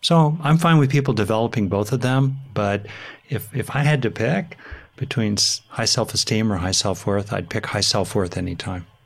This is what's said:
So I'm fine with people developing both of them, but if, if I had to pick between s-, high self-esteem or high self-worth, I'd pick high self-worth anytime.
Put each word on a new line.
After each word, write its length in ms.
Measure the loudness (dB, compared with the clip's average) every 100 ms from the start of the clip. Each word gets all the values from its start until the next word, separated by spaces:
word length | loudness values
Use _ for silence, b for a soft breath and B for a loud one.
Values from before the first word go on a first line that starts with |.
So 360 | 4 4 4 2
I'm 160 | 2 4
fine 180 | 6 6
with 120 | 6
people 220 | 4 2
developing 540 | 0 2 2 2 0 0
both 240 | 0 0
of 80 | 0
them, 360 | 2 2 2 -2 -8
but 320 | -2 0 -2 -4 B B B _
if, 240 | -8 -6 -8
if 200 | -4 0
I 40 |
had 180 | 2 2
to 80 | 0
pick 440 | 0 0 0 -4 -12 B B B -10
between 360 | -6 -2 0
s-, 280 | 0 0 -2 _
high 160 | -4 -2
self-esteem 680 | 0 0 -2 0 0 2
or 60 | 0
high 140 | 0
self-worth, 600 | 0 -2 -2 -2 -2 -2
I'd 160 | -6 -4
pick 180 | -6 -4
high 140 | -2
self-worth 560 | 0 0 0 -2 -2 -4
anytime. 480 | -6 -6 -8 -10 -12 _